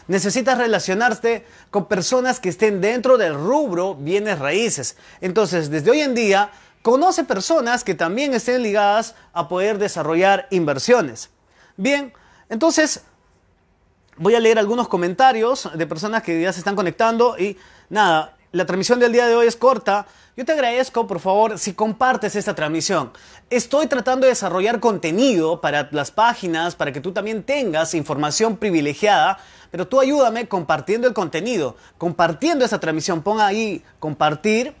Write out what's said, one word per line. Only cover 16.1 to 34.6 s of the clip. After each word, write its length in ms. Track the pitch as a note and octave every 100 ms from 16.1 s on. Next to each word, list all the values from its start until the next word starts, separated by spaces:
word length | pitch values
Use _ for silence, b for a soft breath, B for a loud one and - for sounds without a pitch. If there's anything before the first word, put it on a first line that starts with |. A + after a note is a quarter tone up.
| A3
que 160 | F3 E3
ya 120 | F3+
se 60 | F3+
están 180 | G3 G3
conectando 600 | F3+ - A3+ A3+ A#3+ F3+
y 200 | G3+ F#3+ B B B
nada, 480 | G3+ F#3+ D#3+ D3+ _ _
la 120 | F3+ F3
transmisión 320 | F#3 F#3+ B3
del 140 | A#3+
día 160 | A#3+ A#3+
de 80 | A#3
hoy 120 | A#3
es 100 | A3+
corta. 500 | B3 A#3 - G3+ - b b -
Yo 80 | B3+
te 80 |
agradezco, 520 | D#4 A#3+ B3 B3+ A#3 G3+
por 140 | F3
favor, 400 | F#3+ G3+ A3 G3+
si 140 | G#3
compartes 640 | F3 A3 - B3+ B3+ G#3 G#3
esta 180 | G3+ D#3+
transmisión. 560 | D3+ D#3+ D3+ F3 A#2+ B B B _
Estoy 380 | A#3+ - C#4+ D#4
tratando 380 | C4 B3+ C4 C4
de 60 |
desarrollar 480 | A#3 F#3+ F3+ G#3 A#3
contenido 800 | A#3 F#3+ E3 F3+ C#4 F#3 D#3 E3+
para 300 | D#3 D3 C3
las 200 | D3 C#3
páginas, 640 | - A#3 A#3 F#3 D#3+ E3+ E3
para 180 | D3
que 80 | C3+
tú 100 | E3
también 320 | G3 G#3 A3
tengas 500 | - C#4+ A3+ D#3 D#3+
información 600 | E3 C#3+ C#3+ D3+ - A3+ G3
privilegiada, 840 | G#3+ E3+ D3 C#3+ G#3 F3+ E3+ F#3+ B B B
pero 160 | E3+ F3+
tú 140 | C4
ayúdame 480 | C4 D4 B3 A3+ A#3
compartiendo 600 | F#3+ D#3 D3+ C#3 A3+ B3
el 40 |
contenido, 640 | G#3+ E3 D#3+ A3 G#3+ C3 - b _
compartiendo 640 | F3 E3 E3+ D#3 D#4 D#4
esta 160 | B3 G3
transmisión. 420 | D#3+ D#3 D3 E3
Pon 200 | G3+ A3
ahí 420 | G#3 G#3 A3 F3+ b _
compartir. 720 | D#3 C#3+ D3+ D3 G#3+ A3